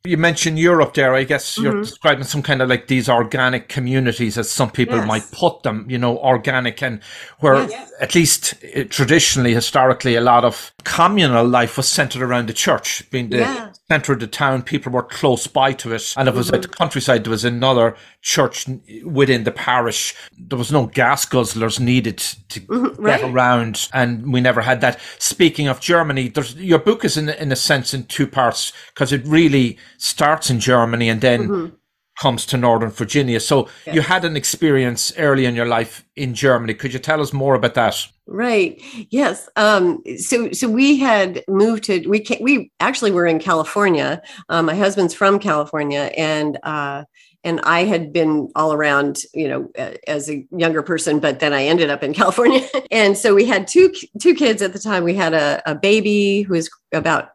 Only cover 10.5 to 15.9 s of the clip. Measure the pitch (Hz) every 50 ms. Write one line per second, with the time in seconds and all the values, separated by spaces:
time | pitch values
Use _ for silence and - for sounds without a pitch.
10.5 | - - - - _ - - - - - 165 180 208 208 175 139 123 117 117 120
11.5 | 123 123 120 113 - - 131 - - - 151 127 - 127 127 123 123 123 120 107
12.5 | 110 - - 190 143 110 - - - - - _ - 135 123 110 120 123 - 254
13.5 | 269 240 226 202 - _ _ _ 160 151 - - 139 113 113 110 - - 147 135
14.5 | 135 131 123 - - 110 - 131 123 123 120 - - - - 143 123 117 - -
15.5 | _ 147 135 135 131 - - 117